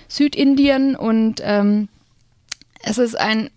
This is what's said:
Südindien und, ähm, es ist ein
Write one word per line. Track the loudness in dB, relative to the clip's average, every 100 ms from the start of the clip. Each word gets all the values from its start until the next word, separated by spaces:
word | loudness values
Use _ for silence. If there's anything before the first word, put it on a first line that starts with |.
| -8
Südindien | -2 0 2 2 4 2 2 0 -2
und, | -2 0 0 -2
ähm, | -2 0 2 0 -2 _ _ _ _ _ -18 -18 _ -12
es | -6 -2
ist | -2 -2
ein | -2 -2 -4